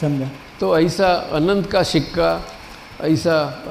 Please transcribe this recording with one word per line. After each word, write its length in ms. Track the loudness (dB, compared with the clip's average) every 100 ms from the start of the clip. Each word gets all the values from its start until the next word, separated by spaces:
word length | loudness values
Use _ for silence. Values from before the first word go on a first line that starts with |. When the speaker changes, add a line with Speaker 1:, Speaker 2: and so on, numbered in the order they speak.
Speaker 1:
समझा। 280 | -2 -2 -4 -8 -16 -4
Speaker 2:
तो 180 | 2 4
ऐसा 340 | 2 2 2
अनंत 580 | 2 0 0 2 2 2
का 120 | 0
सिक्का, 640 | 2 0 0 0 0 0 -6 -16 -18 -20 -18 -6
ऐसा 640 | 0 2 2 2 0 -6 -4